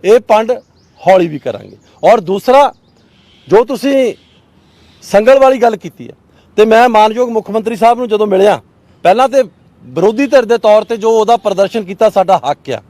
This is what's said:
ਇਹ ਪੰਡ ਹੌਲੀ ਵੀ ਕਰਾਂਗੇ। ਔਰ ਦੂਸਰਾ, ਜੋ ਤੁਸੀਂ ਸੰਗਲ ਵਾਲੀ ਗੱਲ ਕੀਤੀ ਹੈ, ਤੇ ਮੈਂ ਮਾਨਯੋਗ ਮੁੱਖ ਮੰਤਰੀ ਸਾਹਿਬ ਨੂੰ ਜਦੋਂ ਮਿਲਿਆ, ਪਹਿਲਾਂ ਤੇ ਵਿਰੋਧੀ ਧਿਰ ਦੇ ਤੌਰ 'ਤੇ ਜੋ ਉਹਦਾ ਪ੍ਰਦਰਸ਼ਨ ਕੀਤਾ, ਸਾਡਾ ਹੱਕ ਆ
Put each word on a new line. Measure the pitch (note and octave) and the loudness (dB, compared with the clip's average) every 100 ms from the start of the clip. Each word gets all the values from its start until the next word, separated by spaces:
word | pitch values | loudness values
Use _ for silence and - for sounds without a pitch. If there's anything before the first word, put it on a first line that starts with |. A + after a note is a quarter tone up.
ਇਹ | F#3 A#3 | 2 0
ਪੰਡ | - A3 A3 B3 _ _ _ _ | 2 -2 -2 -8 _ _ _ _
ਹੌਲੀ | E3+ F#3+ E3+ | 0 2 0
ਵੀ | D3+ | -6
ਕਰਾਂਗੇ। | B2+ G#2+ G2+ G2 _ _ | -10 -12 -14 -20 _ _
ਔਰ | E3 A3+ | 2 2
ਦੂਸਰਾ, | E3 G3 - C4 C#4+ - _ _ _ _ _ _ - | 0 -6 0 2 2 -2 _ _ _ _ _ _ -2
ਜੋ | F3+ | 0
ਤੁਸੀਂ | A#3+ B3 C4+ C4+ B3 - _ _ _ _ _ _ _ _ | 0 -4 -2 -2 -2 -6 _ _ _ _ _ _ _ _
ਸੰਗਲ | - G3+ A3 C4+ | -4 0 2 4
ਵਾਲੀ | C4+ C4 | 4 2
ਗੱਲ | A#3 G#3+ | -2 -2
ਕੀਤੀ | F3 _ A#2 | -12 _ -20
ਹੈ, | - _ _ _ - | -20 _ _ _ -2
ਤੇ | |
ਮੈਂ | A3 A3 B3 | 2 4 2
ਮਾਨਯੋਗ | A3 G#3+ A3 B3 | 2 0 0 -4
ਮੁੱਖ | A3+ G3+ | -6 -6
ਮੰਤਰੀ | G#3+ G#3+ A3+ | -6 -6 -2
ਸਾਹਿਬ | A3+ A#3+ | 0 0
ਨੂੰ | B3 | -2
ਜਦੋਂ | G#3 G#3+ | -4 -2
ਮਿਲਿਆ, | F#3 G3+ D#3+ _ _ _ _ | 0 0 0 _ _ _ _
ਪਹਿਲਾਂ | E3+ G#3 C4 | -2 0 0
ਤੇ | C4+ A3 _ _ _ | 0 -4 _ _ _
ਵਿਰੋਧੀ | B2 B2+ F#3 G#3+ C#4 | -14 -2 -2 -2 0
ਧਿਰ | C#4 | 0
ਦੇ | A3 A#3 | 0 -2
ਤੌਰ | G#3+ G#3+ | 2 2
'ਤੇ | G#3+ A3+ | 0 -6
ਜੋ | A3 | -2
ਉਹਦਾ | A3+ G#3+ A#3 | 0 0 0
ਪ੍ਰਦਰਸ਼ਨ | G#3+ F#3+ G3 A3+ | -2 -2 -4 -4
ਕੀਤਾ, | F#3 F#3+ G#3+ | -10 -2 -2
ਸਾਡਾ | G3 F#3 F3+ | 0 0 0
ਹੱਕ | C3 D3 - | -2 -8 -8
ਆ | A2+ _ | -12 _